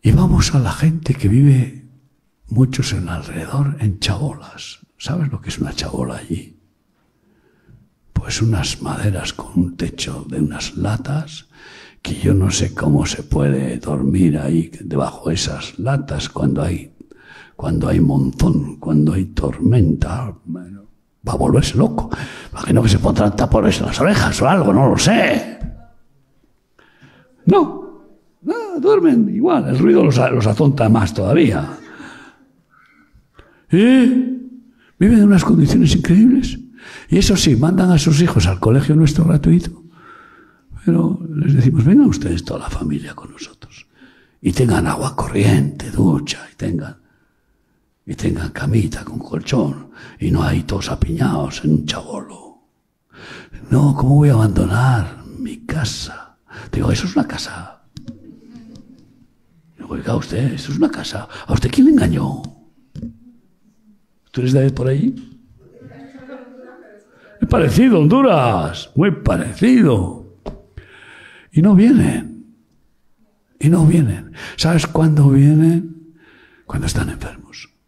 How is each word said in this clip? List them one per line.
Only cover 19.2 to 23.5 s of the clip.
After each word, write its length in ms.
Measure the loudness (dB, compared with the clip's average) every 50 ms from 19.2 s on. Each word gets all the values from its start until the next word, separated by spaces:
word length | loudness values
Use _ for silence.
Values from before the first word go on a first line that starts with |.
| -4
tormenta. 1080 | -6 -6 -6 -6 -6 -6 -2 0 2 2 4 2 2 2 -2 -2 -4 -4 -8 -8 -10 -12 -16 _
Bueno, 400 | -14 -12 -12 -12 -16 -20 -20 -20 _ _ _ _ _ _ _ _
va 60 | -8 -6
a 40 |
volverse 400 | -2 0 2 2 2 2 0 0
loco. 340 | 0 0 0 0 -4 -6 -8 -8 -12 -12 -14 -16 -18 -18 -18 -14
Imagino 300 | -12 -4 0 0 2 4
que 60 | 4
se 80 | 2 2
pondrán 360 | 2 0 0 2 0 0 0
tapones 460 | -2 -2 0